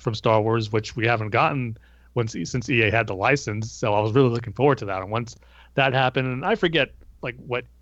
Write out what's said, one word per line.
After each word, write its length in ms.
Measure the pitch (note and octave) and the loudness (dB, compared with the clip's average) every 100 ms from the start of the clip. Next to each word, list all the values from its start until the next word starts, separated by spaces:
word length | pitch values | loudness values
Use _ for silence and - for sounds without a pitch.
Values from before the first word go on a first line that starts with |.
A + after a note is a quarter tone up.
from 140 | B2 | -6
Star 260 | A2 A#2+ A2 | -2 2 4
Wars, 320 | A2 A2+ G#2+ | 4 0 0
which 240 | A2 G#2+ - | -2 -2 -2
we 100 | A2+ | 0
haven't 240 | A#2 G#2+ | 0 0
gotten 460 | A2+ D#3+ C#3+ A#2+ A2 - - - | 0 2 0 -6 -8 -16 -20 -6
once, 200 | B2 A2+ - | -4 -4 -4
since 260 | E3 C3 A#2+ | -6 -6 0
E 120 | A#2+ | 2
A 80 | G#2+ | 4
had 160 | A2+ A#2 | 2 0
the 80 | |
license. 560 | F#2+ A2+ C#3+ - G#2 A2 | 0 2 0 0 -6 -8
So 220 | - A#2 | -4 0
I 80 | G#2 | 2
was 120 | G#2+ | 2
really 180 | A#2 B2+ | 4 4
looking 220 | A#2 G#2 | 2 -6
forward 260 | G2 C#3 C3 | 0 2 2
to 60 | G2+ | -2
that. 160 | F#2+ | -6
And 80 | F#2+ | -4
once 260 | A2+ A#2 - - - - | -4 -4 -12 -20 -20 -6
that 180 | - C3+ | 0 2
happened, 360 | C3 B2+ C3+ B2+ | 2 2 0 -2
and 160 | B2+ | -4
I 100 | F3+ | -2
forget, 380 | G#3+ F3+ D#3+ B2+ - - - | 0 2 2 0 -4 -20 -10
like, 140 | C3 A#2+ C#3 | -10 -10 -6
what 180 | B2 B2 _ | -8 -8 _